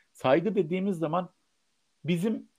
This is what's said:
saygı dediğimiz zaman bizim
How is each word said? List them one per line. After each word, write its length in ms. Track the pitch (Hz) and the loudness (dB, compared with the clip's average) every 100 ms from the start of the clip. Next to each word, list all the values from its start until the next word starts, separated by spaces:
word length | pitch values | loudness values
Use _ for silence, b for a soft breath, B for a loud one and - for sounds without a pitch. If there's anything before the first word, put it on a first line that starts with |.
| _ | _
saygı 440 | - 127 151 185 208 | -4 2 4 4 0
dediğimiz 420 | 156 185 196 170 | 0 -2 -2 -2
zaman 320 | 156 175 180 _ _ _ _ _ _ _ | -2 -4 -6 _ _ _ _ _ _ _
bizim 460 | 143 175 214 220 - | -2 0 0 -2 -8